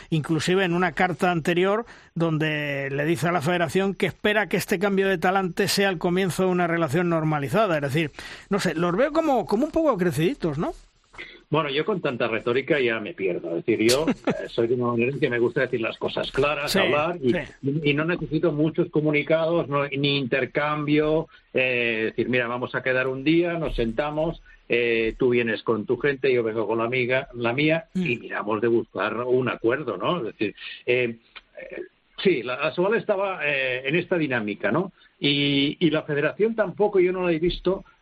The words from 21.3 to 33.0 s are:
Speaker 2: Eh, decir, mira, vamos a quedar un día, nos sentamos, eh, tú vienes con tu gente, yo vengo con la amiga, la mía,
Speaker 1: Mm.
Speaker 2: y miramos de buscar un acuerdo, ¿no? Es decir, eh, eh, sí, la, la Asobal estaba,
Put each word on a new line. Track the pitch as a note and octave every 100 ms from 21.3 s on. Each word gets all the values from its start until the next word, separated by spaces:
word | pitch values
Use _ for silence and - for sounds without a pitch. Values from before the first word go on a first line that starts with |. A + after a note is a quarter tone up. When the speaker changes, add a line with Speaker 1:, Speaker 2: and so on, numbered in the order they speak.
| - _
Speaker 2:
Eh, | C3 B2+ A#2+ A#2+ A2 A2
decir, | - G#2+
mira, | B2+ A#2+
vamos | B2 B2
a | C3
quedar | C3 B2+ C3
un | C3
día, | C3+ E3 F3 E3+
nos | C#3+
sentamos, | - A#2 A2+ D3+ D3+ E3 E3 - - -
eh, | A#2 A#2+ A2+ A2+ A2+
tú | C3
vienes | A#2+ A2+ G#2
con | - G#2+
tu | G2+ A#2+
gente, | C#3+ C3+ C#3
yo | B2
vengo | A2+ A2+ G#2
con | A2+
la |
amiga, | A#2 C3 A#2+ C3 C3+
la | A#2+ A#2
mía, | B2 D3+ E3 -
Speaker 1:
Mm. | F#3 F3
Speaker 2:
y | A#2
miramos | - G2 G2+ G#2+
de | A#2
buscar | A#2 - F#2+ G#2 G#2+
un | B2 B2+ B2
acuerdo, | F#2 A2+ C3+ B2+ F#2
¿no? | B2 F3
Es |
decir, | G#2+ - G#2 - - - -
eh, | B2 A#2+ A#2 _ - - -
eh, | - C#3+ - _ _ -
sí, | G3 D3
la, | A2+ C3
la | D3+
Asobal | - F#3+
estaba, | A3